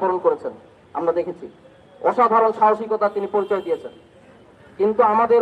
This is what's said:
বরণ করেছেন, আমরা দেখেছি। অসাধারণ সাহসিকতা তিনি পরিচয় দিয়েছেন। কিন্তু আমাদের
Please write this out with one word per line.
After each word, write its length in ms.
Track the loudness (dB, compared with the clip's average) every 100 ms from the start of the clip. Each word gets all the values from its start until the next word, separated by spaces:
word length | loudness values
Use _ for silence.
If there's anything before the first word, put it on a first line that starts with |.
বরণ 180 | -2 0 0
করেছেন, 280 | 0 -6 -12 -20 _ _ -6
আমরা 140 | -2 -2
দেখেছি। 260 | -4 -8 -14 -20 -20 -20 -20 -6 -4
অসাধারণ 420 | 2 2 4 2 2
সাহসিকতা 480 | 0 0 -2 -2 -2 -4
তিনি 120 | -4 -4
পরিচয় 280 | -2 -4 -4
দিয়েছেন। 260 | -6 -8 -18 _ -20 -20 -20 -20 _ -14 -2
কিন্তু 220 | -2 2 2
আমাদের 280 | 4 4 4